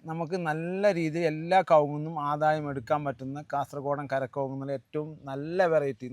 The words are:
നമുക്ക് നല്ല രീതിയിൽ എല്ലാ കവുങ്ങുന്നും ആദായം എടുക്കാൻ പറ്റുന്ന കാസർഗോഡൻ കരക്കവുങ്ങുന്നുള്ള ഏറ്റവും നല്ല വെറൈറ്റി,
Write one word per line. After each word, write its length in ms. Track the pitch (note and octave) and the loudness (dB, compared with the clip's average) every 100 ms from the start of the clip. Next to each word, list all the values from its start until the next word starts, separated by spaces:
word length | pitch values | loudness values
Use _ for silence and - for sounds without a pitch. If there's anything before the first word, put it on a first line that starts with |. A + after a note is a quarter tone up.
| D#3+ | -6
നമുക്ക് 260 | E3 D#3 F#3 E3 | -6 -4 -2 -2
നല്ല 440 | D#3 E3+ F#3+ G#3 E3+ | -2 -4 2 2 2
രീതിയിൽ 280 | D#3+ D#3+ E3 | 0 -2 -2
എല്ലാ 260 | D#3 E3+ F#3+ F3 | -4 2 4 6
കവുങ്ങുന്നും 440 | D#3 C#3+ D3 D#3 D#3+ C#3+ | 6 6 0 -6 -4 -2
ആദായം 380 | D3 D3+ D#3 D3 | 2 4 2 0
എടുക്കാൻ 280 | C#3 A2+ D3+ C#3+ | -4 0 0 0
പറ്റുന്ന 380 | B2+ C3 C#3+ D3+ | -6 -8 -10 -6
കാസർഗോഡൻ 540 | C#3+ D3 C#3+ C#3 C#3+ C#3+ | -4 -4 -6 -4 -2 -2
കരക്കവുങ്ങുന്നുള്ള 640 | C3+ C3 C#3+ C3+ C3+ C#3 C3+ | -2 -2 -4 -4 -4 -6 -6
ഏറ്റവും 300 | - D3+ D3+ D3+ C#3 | -6 -8 -8 -10 -10
നല്ല 360 | C#3 D3+ F3+ F3 | -8 -2 2 4
വെറൈറ്റി, 340 | D#3 C#3+ B2 B2+ | 4 2 -2 -8